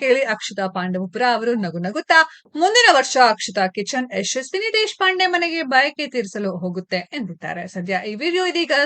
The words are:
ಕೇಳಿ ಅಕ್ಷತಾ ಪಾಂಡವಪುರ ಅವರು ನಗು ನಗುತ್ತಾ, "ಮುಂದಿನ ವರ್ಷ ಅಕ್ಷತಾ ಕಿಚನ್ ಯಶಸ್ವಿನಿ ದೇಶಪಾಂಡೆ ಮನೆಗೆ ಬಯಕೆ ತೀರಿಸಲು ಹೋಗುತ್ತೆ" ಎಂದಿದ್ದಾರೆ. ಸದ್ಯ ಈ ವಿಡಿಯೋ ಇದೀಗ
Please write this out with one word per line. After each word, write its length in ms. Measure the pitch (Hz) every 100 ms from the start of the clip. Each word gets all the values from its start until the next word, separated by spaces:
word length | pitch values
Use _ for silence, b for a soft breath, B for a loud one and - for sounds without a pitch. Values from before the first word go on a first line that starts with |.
ಕೇಳಿ 220 | 269 262
ಅಕ್ಷತಾ 440 | 247 208 - 196 190
ಪಾಂಡವಪುರ 560 | 185 180 180 185 208 247
ಅವರು 200 | 226 233
ನಗು 240 | 233 180 165
ನಗುತ್ತಾ, 520 | 175 269 - 320 311 B B
"ಮುಂದಿನ 420 | 294 370 466 453 285
ವರ್ಷ 200 | - 269 240
ಅಕ್ಷತಾ 380 | 214 - 196 185
ಕಿಚನ್ 520 | 208 202 262 247 196
ಯಶಸ್ವಿನಿ 540 | 196 254 262 381 440
ದೇಶಪಾಂಡೆ 540 | 427 427 - 381 370 370
ಮನೆಗೆ 360 | 349 339 330
ಬಯಕೆ 440 | 277 262 285 302 294
ತೀರಿಸಲು 440 | 254 196 208 202
ಹೋಗುತ್ತೆ" 460 | 175 180 180 185 185
ಎಂದಿದ್ದಾರೆ. 720 | 175 294 190 160 160 170 165
ಸದ್ಯ 320 | 190 180 185 214
ಈ 80 |
ವಿಡಿಯೋ 320 | 214 311 359 359
ಇದೀಗ 260 | 339 330 285